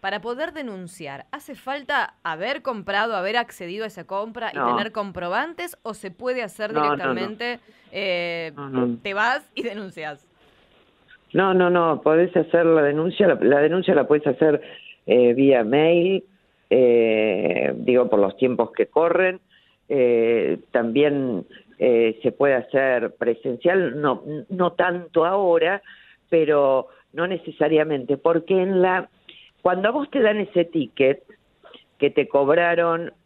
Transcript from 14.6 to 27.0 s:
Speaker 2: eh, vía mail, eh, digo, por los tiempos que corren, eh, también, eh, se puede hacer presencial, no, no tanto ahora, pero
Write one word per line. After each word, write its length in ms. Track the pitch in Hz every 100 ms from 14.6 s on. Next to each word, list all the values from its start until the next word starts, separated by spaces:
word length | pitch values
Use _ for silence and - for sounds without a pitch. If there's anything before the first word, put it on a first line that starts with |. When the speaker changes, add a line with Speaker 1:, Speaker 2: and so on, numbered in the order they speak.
| - - - - -
Speaker 2:
eh, 260 | 123 123
vía 300 | 120 139 131
mail, 600 | 107 139 160 175 175 190 - _ _ _ _
eh, 1040 | 127 127 117 113 110 110 95 98 90 67 -
digo, 320 | 117 127 120
por 100 | 107
los 160 | 98 -
tiempos 360 | 127 120 113
que 140 | - 107
corren, 520 | - 170 175 185 185 _ _ _ _ _
eh, 680 | 143 123 117 113 117 73 82 -
también, 720 | 123 113 120 147 143 131 98 - - _ _
eh, 420 | 127 117 113 110
se 80 | 127
puede 240 | - 143 131
hacer 600 | - 135 135 123 113 -
presencial, 840 | 117 113 135 117 165 190 175 131
no, 220 | 147 123 - 151 -
no 220 | 185 175
tanto 520 | 175 180 180 170 165 165
ahora, 560 | 196 190 170 160 196 - - _ _ _
pero 580 | 165 151 147 139 131 - -